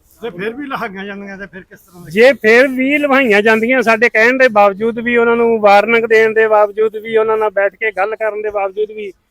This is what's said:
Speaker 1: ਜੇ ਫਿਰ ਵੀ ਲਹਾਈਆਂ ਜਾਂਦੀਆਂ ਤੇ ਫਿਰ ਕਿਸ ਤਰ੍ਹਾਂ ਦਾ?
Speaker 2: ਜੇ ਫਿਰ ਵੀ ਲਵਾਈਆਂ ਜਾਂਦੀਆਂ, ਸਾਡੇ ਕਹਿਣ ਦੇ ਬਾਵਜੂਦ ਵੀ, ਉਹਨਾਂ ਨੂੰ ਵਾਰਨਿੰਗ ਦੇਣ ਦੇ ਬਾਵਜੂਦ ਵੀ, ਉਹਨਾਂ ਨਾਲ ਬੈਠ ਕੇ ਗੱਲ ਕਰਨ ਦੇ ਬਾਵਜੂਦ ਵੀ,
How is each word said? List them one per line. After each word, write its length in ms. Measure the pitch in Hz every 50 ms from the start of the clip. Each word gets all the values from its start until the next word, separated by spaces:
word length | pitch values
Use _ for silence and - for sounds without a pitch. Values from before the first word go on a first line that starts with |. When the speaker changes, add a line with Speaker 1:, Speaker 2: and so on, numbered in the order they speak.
| _ _ _ _ 208
Speaker 1:
ਜੇ 80 | 233
ਫਿਰ 240 | - 175 196 226 233
ਵੀ 120 | 269 294
ਲਹਾਈਆਂ 380 | 269 269 185 220 226 185 196 190
ਜਾਂਦੀਆਂ 340 | 202 202 202 202 196 196 190
ਤੇ 80 | 202
ਫਿਰ 140 | 175 170 185
ਕਿਸ 200 | 180 _ 202 -
ਤਰ੍ਹਾਂ 220 | _ _ 180 175 156
ਦਾ? 80 | 143
Speaker 2:
ਜੇ 220 | 156 208 233 262 277
ਫਿਰ 360 | - - 214 226 240 269 285
ਵੀ 300 | 254 254 262 269 294 302
ਲਵਾਈਆਂ 440 | 294 285 262 269 277 233 202 202 208
ਜਾਂਦੀਆਂ, 400 | 226 220 220 226 233 262 262 220
ਸਾਡੇ 260 | 226 226 220 240 233
ਕਹਿਣ 280 | - 220 220 240 262
ਦੇ 120 | 262 262 254
ਬਾਵਜੂਦ 500 | 208 208 202 202 196 190 220 226 226 240
ਵੀ, 180 | 226 240 240
ਉਹਨਾਂ 200 | 240 233 233 233
ਨੂੰ 240 | 233 233 233 226 220
ਵਾਰਨਿੰਗ 440 | 208 202 202 202 202 214 233 226 226
ਦੇਣ 280 | 220 226 220 226 220 214
ਦੇ 160 | 220 220 220
ਬਾਵਜੂਦ 480 | 214 208 208 202 196 208 220 220 208
ਵੀ, 200 | 220 208 226 220
ਉਹਨਾਂ 220 | 220 220 220 220 220
ਨਾਲ 120 | 214 214
ਬੈਠ 240 | 190 196 196 202 196
ਕੇ 180 | _ 226 220 196
ਗੱਲ 240 | 185 190 214 220
ਕਰਨ 260 | - 220 214 208 214 214
ਦੇ 80 | 214
ਬਾਵਜੂਦ 400 | 202 202 196 196 190 208 214 208
ਵੀ, 220 | 220 214 208 190 175 _ _ _